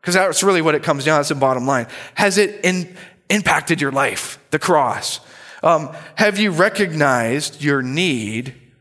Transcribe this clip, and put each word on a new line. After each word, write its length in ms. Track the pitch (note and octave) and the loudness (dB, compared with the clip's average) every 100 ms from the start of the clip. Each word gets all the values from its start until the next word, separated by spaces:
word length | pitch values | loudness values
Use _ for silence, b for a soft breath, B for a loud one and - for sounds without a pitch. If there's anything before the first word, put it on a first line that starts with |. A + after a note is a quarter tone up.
'Cause 120 | - | 2
that's 300 | F3+ F#3+ D#3 | 2 2 2
really 180 | F#3+ F3+ | 2 4
what 140 | D#3+ D3+ | 2 0
it 60 | |
comes 220 | - C#3+ | 0 0
down, 160 | C3+ D#3 | 2 2
that's 100 | D3 | 0
the 60 | C#3 | 0
bottom 320 | C3+ C3 B2+ | 0 2 0
line. 180 | C3+ A2+ B B | -2 -2 B B
Has 240 | - G#3 F#3 | 0 0 2
it 240 | G3+ - | 0 0
in-, 320 | A3 F#3 E3+ B B B _ | -2 -2 -6 B B B _
impacted 520 | G#3 F3 D3+ - E3 | -2 2 0 0 -2
your 100 | C#3+ | 0
life, 480 | C3+ C3+ - - - _ | 0 -2 -2 -10 -12 _
the 60 | D#3 | -4
cross? 640 | - D#3+ B2+ G#2 - - B B B B | 2 2 2 -2 -6 -10 B B B B
Um, 320 | E3 D#3+ D3+ B B - | 2 2 0 B B 0
have 240 | G#3+ G3 | 0 2
you 120 | G#3 | 0
recognized 1080 | E3 G3 G3 F#3+ D#3 C#3+ B2 A2+ C3+ D3+ - | 2 2 2 -2 2 2 2 0 -2 -4 -6
your 200 | D3 C#3+ | -2 -2
need 760 | B2+ C#3+ F3+ B2+ G#2 A2 - - _ _ | -2 -2 -2 -2 -4 -6 -8 -14 _ _